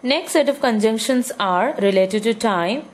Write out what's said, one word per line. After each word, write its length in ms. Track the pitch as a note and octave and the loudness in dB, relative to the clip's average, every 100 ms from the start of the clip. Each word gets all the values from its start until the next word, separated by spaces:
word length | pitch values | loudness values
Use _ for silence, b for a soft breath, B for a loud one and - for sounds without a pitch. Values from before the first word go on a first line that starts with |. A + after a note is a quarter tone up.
Next 300 | B3+ D4 F4 | -2 -2 0
set 160 | E4 C#4+ | 0 2
of 120 | C#4 | 0
conjunctions 680 | B3+ G#3+ A3 A3 A3 B3+ A#3+ - | 0 2 0 0 0 0 -2 -4
are 340 | G3+ F3+ A3+ G3+ | 0 0 0 0
related 420 | G3 F#3+ F#3+ G#3 | 2 2 2 0
to 120 | G#3+ A3 | -2 0
time. 480 | A3+ F#3+ E3+ B3+ - | 0 0 0 -4 -8